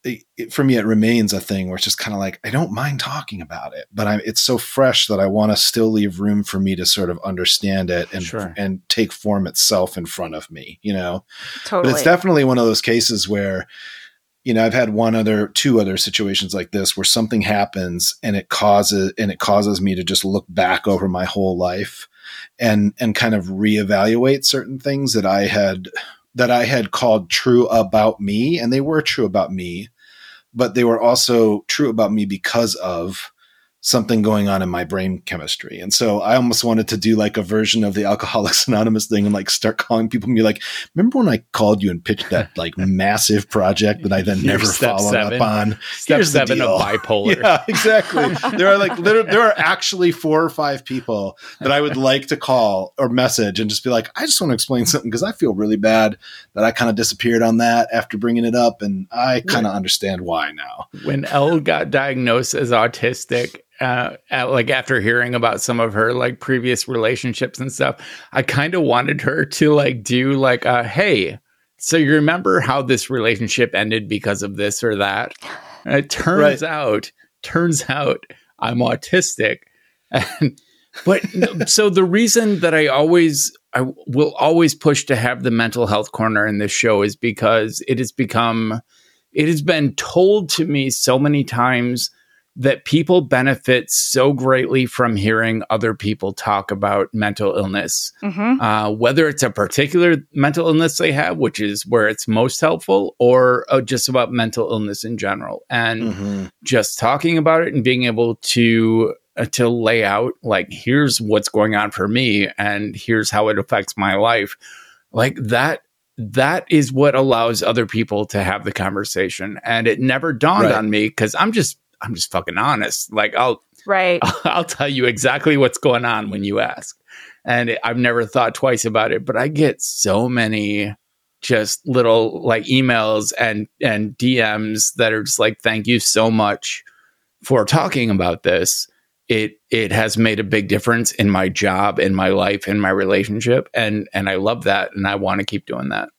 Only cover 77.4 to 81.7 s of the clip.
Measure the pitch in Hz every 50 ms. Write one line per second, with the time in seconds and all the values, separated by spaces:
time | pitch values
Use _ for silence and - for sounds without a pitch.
77.4 | - - - 165 175 175 156 139 - - 131 147 143 - - - - _ - _
78.4 | _ _ _ _ - 113 120 120 123 120 120 143 - - - 190 180 - - -
79.4 | 110 107 - - _ _ _ _ _ _ _ _ _ _ - 131 - - - -
80.4 | 156 135 - _ _ _ _ _ _ _ _ - - 180 196 - - 196 - 185
81.4 | 170 - 196 165 202 -